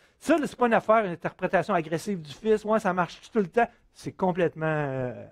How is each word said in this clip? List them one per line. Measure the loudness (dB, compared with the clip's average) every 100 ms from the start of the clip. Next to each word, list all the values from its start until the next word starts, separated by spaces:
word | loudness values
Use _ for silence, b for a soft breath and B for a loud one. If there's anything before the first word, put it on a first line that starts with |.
| b b
Ça, | 0 2
là, | 0
c'est | 0
pas | 2
une |
affaire, | 2 4 2
une | 2
interprétation | -4 -8 -6 0 0 2
agressive | 0 -2 -4 -4 -6
du | -8
fisc. | -6 0 0
Ouais, | 2 0
ça | 2
marche | 0 -2 -6 -4
tout | -2
le | 0
temps. | 2 0 b _
C'est | -16 -12
complètement, | -4 -2 0 0 0 -2
euh, | -2 -2 -4 -6 -8 -14